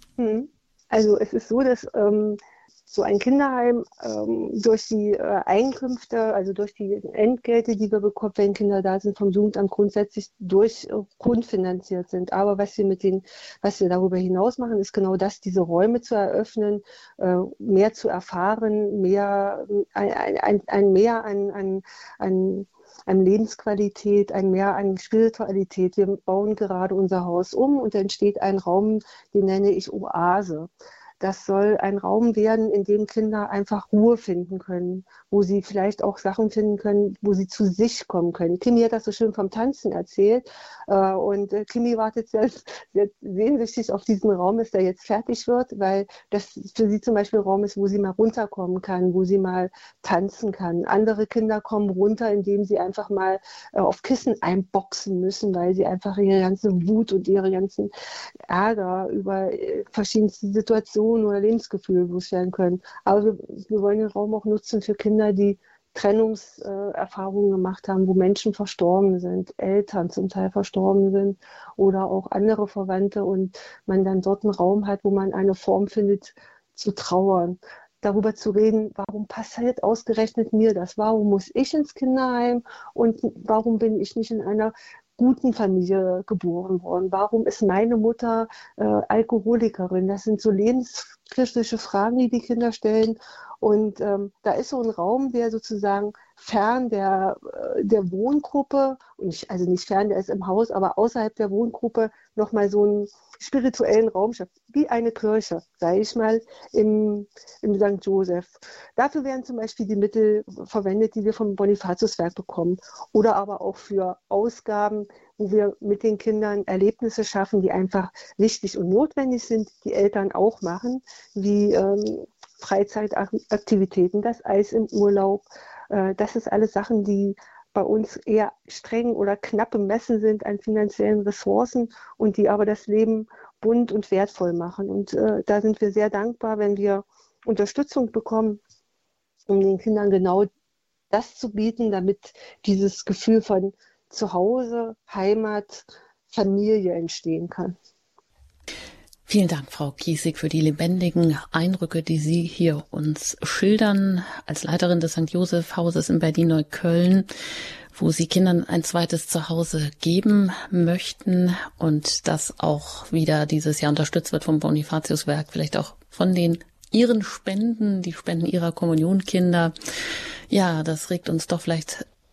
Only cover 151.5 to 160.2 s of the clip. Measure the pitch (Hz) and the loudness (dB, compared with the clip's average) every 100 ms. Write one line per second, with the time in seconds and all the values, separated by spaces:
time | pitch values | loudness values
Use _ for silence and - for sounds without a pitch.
151.5 | 160 175 185 165 165 160 160 151 170 165 | -2 0 -2 -4 -4 -2 -2 0 0 0
152.5 | - 170 147 - - 151 151 - - - | 0 0 0 -6 -6 -4 -4 -6 -8 -6
153.5 | - 190 214 214 196 196 180 - - - | 0 2 4 4 2 2 0 -4 -12 -10
154.5 | 151 160 170 175 170 160 - 160 175 180 | -8 -4 0 2 2 0 -2 -2 -2 0
155.5 | 170 165 - 170 170 156 170 160 160 165 | -2 -4 -4 -2 0 0 0 2 2 2
156.5 | 160 151 - 170 170 180 190 190 - - | 2 0 -2 0 4 4 4 2 -8 -12
157.5 | - - - - - 165 156 165 180 185 | -12 -14 -16 -14 -2 0 0 0 2 4
158.5 | 175 - 170 160 170 165 165 - 165 156 | 2 0 -4 -2 -2 -2 -4 -4 -4 -2
159.5 | 165 165 156 147 - 165 180 | -4 -2 -4 -4 -4 0 2